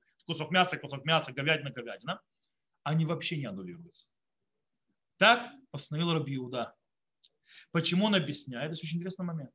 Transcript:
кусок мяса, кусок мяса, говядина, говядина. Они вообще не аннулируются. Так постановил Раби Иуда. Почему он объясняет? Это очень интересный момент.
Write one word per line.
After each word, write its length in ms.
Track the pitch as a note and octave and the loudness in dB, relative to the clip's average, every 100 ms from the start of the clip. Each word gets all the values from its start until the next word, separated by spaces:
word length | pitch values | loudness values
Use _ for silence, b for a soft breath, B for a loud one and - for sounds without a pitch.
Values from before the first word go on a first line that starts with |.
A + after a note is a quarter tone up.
| _ _ - | _ _ -8
кусок 240 | D#3+ D#3 | -6 2
мяса, 260 | F#3 F3+ D3 | 4 4 0
кусок 280 | C3+ C3+ | -8 -6
мяса, 280 | D#3 D#3+ C#3+ | 2 2 2
говядина, 380 | B2 C#3+ D3+ C3+ | -4 0 0 -2
говядина. 500 | A#2+ A#2 G2 C3+ G3+ _ _ _ _ _ _ | -8 -10 -8 -8 -8 _ _ _ _ _ _
Они 220 | C#3+ D#3+ | 0 2
вообще 320 | D#3+ D#3+ - D#3 | 2 0 -4 -4
не 80 | |
аннулируются. 640 | A#2 F#2+ F2+ E2+ E2+ - - _ _ _ _ _ _ _ _ _ _ - | -6 -8 -10 -14 -18 -20 -20 _ _ _ _ _ _ _ _ _ _ 6
Так 340 | G#3 A#3+ - - _ | 6 6 2 -16 _
постановил 420 | C#3 - D3+ E3+ | -14 -6 0 2
Раби 220 | D#3+ C#3 | 2 0
Иуда. 400 | C3+ B2 B2 A2+ _ _ _ _ _ _ _ B B B | -4 -4 -4 -6 _ _ _ _ _ _ _ B B B
Почему 360 | E3+ E3 F3+ G#3+ | -2 2 4 4
он 80 | |
объясняет? 580 | F#3+ C#3+ D3 - A#2+ D3+ | 4 2 -6 -8 -6 -6
Это 80 | D#3+ | -6
очень 160 | D#3+ E3+ | -6 -6
интересный 260 | F3+ F#3 | -6 -6
момент. 260 | F3 D#3+ B2+ | -6 -6 -10